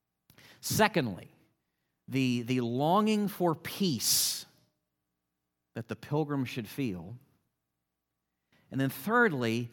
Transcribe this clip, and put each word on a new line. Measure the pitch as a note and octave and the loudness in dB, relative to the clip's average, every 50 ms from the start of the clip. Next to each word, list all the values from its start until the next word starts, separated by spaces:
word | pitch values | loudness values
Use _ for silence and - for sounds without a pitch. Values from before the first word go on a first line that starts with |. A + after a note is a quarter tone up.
| _ _ _ _ _ _ - - - - - - | _ _ _ _ _ _ -20 -20 -20 -20 -20 -12
Secondly, | - - - F3 G#3+ G3+ - F3 C3 A2 F2+ D#2+ - - - _ _ _ _ _ _ _ _ _ _ _ _ _ _ - | -6 -2 4 4 4 4 4 2 0 0 -4 -8 -12 -18 -20 _ _ _ _ _ _ _ _ _ _ _ _ _ _ -2
the, | A#2+ C3+ C3 B2+ A#2+ B2 | 0 2 2 2 2 0
the | A#2 A#2+ C3 B2+ | 0 0 0 0
longing | A#2+ A#2 A#2+ B2+ D3 D#3+ F3+ G#3 G#3 A3 G#3+ G#3 G#3 F#3 | 0 -2 -2 0 2 4 4 4 4 2 2 0 0 -2
for | - - F3+ E3+ D3+ | -2 0 0 0 0
peace | - - - - - G3+ F3 C3 G2+ - - - - - - - - - - _ _ _ _ _ _ _ _ _ _ _ _ _ _ _ _ _ _ _ _ _ _ _ _ _ | -2 -6 -12 -4 0 0 0 0 0 0 0 2 2 2 0 -2 -4 -8 -14 _ _ _ _ _ _ _ _ _ _ _ _ _ _ _ _ _ _ _ _ _ _ _ _ _
that | A#2 A2+ | -12 -10
the | - G#2+ | -8 -10
pilgrim | - - - C#3+ D3+ D#3 D3 D3 C#3 C3 | -12 -6 -4 -2 -2 0 0 -2 -2 -2
should | A2+ - C3 G#2+ | -2 -4 -8 -8
feel. | - - - C#3 A2+ F#2 F2 E2 G2 A#2+ B2 - _ _ _ _ _ _ _ _ _ _ _ _ _ _ _ _ _ _ _ _ _ _ _ _ _ _ _ _ _ | -8 -6 -4 -4 -4 -4 -6 -10 -12 -14 -16 -18 _ _ _ _ _ _ _ _ _ _ _ _ _ _ _ _ _ _ _ _ _ _ _ _ _ _ _ _ _
And | - C3 | -2 0
then | C3+ C3+ | 0 0
thirdly, | - - - G3+ A3+ B3 A#3 G#3+ D3+ B2+ A#2+ A2+ A2+ A#2+ A#2+ A#2+ | -2 -4 -2 2 4 4 4 4 4 2 0 0 0 0 -2 -6